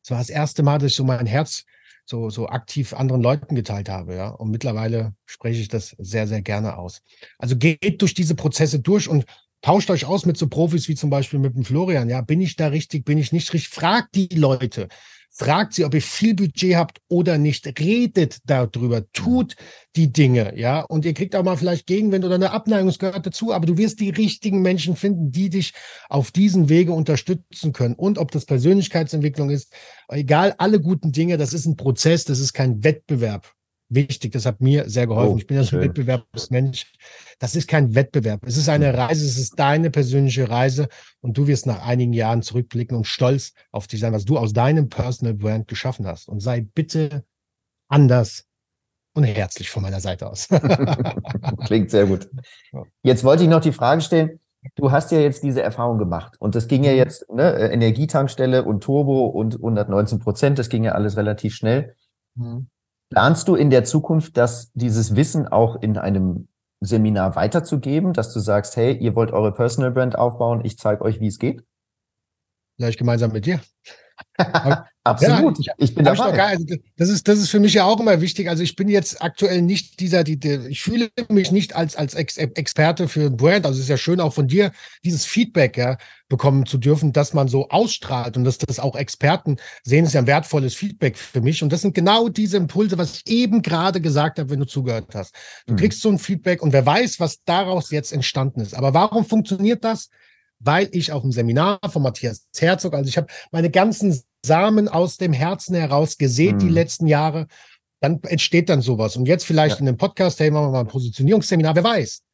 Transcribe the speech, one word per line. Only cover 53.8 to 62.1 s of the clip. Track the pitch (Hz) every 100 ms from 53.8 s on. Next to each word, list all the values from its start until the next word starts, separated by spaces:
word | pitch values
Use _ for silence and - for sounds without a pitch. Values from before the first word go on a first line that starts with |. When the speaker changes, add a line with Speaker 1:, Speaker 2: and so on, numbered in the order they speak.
| 123 156
Speaker 2:
stellen, | 147 165 156 160 _ _ 131 -
du | 139
hast | 143 156
ja | 165
jetzt | 147 135
diese | 143 127
Erfahrung | - 110 120 113
gemacht | 92 85 - _
und | 104 113
das | 117
ging | 135
ja | 139
Speaker 1:
Mhm. | 135
Speaker 2:
jetzt, | - - -
ne, | 113 170
äh, | - 107
Energietankstelle | 117 113 110 120 143 135 - 131 131 -
und | 104
Turbo | - 139 139 135 123
und | - 110 113
hundertneunzehn | 113 104 104 98 107 113
Prozent, | - - 139 139
das | 117
ging | 117
ja | 110
alles | 92 104 104
relativ | 104 107 110 -
schnell. | 110 127 - _ _